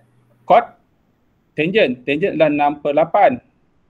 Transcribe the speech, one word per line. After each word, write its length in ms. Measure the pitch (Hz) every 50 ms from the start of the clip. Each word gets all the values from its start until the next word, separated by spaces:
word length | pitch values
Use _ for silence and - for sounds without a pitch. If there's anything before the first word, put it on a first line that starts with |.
| _ _ _ _ _ _ _ _ _
Cot, 220 | - 180 220 233 - - _ _ _ _ _ _ _ _ _ _ _ _ _ _ _ _
tangent. 480 | - 151 170 196 220 196 143 123 123 -
Tangent 320 | - 139 156 175 196 -
adalah 160 | 156 160 151
enam 220 | 147 147 147 143 143 143 -
per 100 | 147 143
lapan. 460 | 147 165 160 - 208 196 160 127 123 - _ _ _ _ _ _ _ _ _